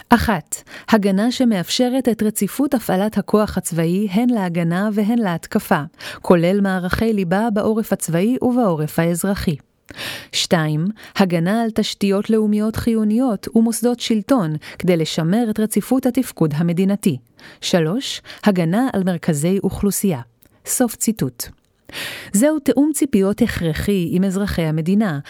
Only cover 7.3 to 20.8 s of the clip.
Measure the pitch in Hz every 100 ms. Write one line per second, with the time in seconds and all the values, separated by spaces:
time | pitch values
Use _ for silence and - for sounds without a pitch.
7.3 | 190 233 208 208 220 214 196 - 165 214
8.3 | 254 254 247 220 156 151 - 170 175 196
9.3 | 202 - 143 _ _ - - - - -
10.3 | - - 175 156 151 185 220 - - 190
11.3 | 170 170 226 226 220 208 - 196 196 208
12.3 | 220 214 208 220 220 240 226 214 220 262
13.3 | 196 - 226 233 226 240 240 - 220 -
14.3 | 180 160 151 - - 175 170 156 - 160
15.3 | 214 226 214 214 208 - 262 254 247 240
16.3 | - 160 147 170 170 190 202 196 123 _
17.3 | _ - - - 180 156 226 - - -
18.3 | - 208 180 165 202 262 202 185 170 -
19.3 | 143 165 190 190 - 202 - 202 135 -
20.3 | _ _ _ - -